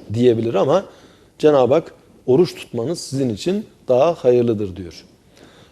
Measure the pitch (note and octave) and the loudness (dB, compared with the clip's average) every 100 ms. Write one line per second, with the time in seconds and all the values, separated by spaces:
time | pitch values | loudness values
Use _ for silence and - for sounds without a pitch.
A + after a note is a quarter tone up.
0 | - A2 B2 A2+ A2+ F#3+ C#3 F3+ - - | -8 0 2 2 -2 -2 0 0 -2 -14
1 | - _ _ - D3+ C#3+ A#2+ C3 - - | -20 _ _ -2 2 4 4 0 -2 -12
2 | _ _ - B2+ F3+ - - A#2+ A#2 E3+ | _ _ 0 2 2 -4 -12 -8 -6 -8
3 | - C3+ B2+ G2+ E3+ G3+ A3 _ - B2 | -8 -4 -4 -4 -4 -6 -8 _ 0 2
4 | D#3+ E3 B2+ B2 A#2+ G#2+ G2+ F2+ E2+ - | 2 0 2 2 2 -2 -6 -10 -16 -18
5 | - _ _ _ - _ _ | -20 _ _ _ -20 _ _